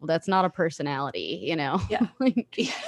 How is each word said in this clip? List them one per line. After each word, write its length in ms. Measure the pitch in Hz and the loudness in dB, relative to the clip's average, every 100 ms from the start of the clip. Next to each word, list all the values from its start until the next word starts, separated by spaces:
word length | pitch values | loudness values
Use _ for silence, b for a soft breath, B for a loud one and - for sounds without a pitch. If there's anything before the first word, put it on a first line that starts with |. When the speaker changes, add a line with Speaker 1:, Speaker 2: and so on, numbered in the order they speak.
| 156 | 0
Speaker 1:
that's 220 | 160 - | 0 2
not 160 | 190 | 4
a 60 | 185 | 4
personality, 880 | - 165 - 147 135 139 92 85 160 | 2 0 0 -4 -2 -4 -4 -6 -4
you 140 | 120 165 | -2 -2
know?" 240 | 139 180 - | 0 0 0
Speaker 2:
Yeah. 180 | 208 226 | 0 0
Speaker 1:
<laughs> 60 | - | 0
Like 260 | 262 233 - | 2 2 -2
Speaker 2:
<laughs> 40 | - | -2
Yeah, 160 | - - | -2 -4